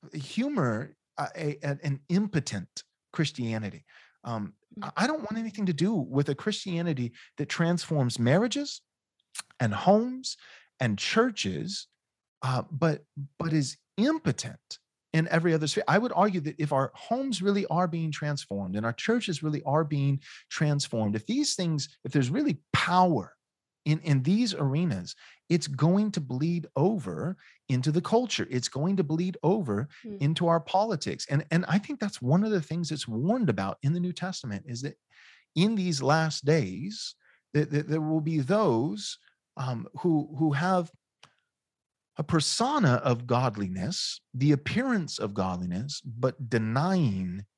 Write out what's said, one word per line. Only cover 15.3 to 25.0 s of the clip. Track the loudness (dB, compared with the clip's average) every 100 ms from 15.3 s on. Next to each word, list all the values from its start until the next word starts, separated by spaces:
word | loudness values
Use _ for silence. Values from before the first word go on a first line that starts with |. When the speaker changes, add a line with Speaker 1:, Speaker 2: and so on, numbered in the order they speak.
| 2 2
Speaker 1:
other | 2 0
sphere. | -2 4
I | 4
would | 4
argue | 2 2 2
that | -4 -4
if | 0
our | 2 0
homes | -4 -4 -2 -2 0
really | 0 0 0
are | 0 0
being | 0 -4
transformed | -4 -4 -4 -4 -6 -4 -2
and | -2
our |
churches | -4 0 0 0 -4
really | -2 -4
are | 0 0
being | 2 2 2 0 -4 -20 -12
transformed, | -2 2 2 0 0 0 0
if | -2
these | -2 0
things, | 0 0 0 -4 _
if | -2
there's | 2 2
really | 2 0 -2 _
power | 0 2 4 6 4 -2 _ _ _ _ _
in, | -2 0
in | 2 2
these | 4 2 2
arenas, | 0 0 0 0 -2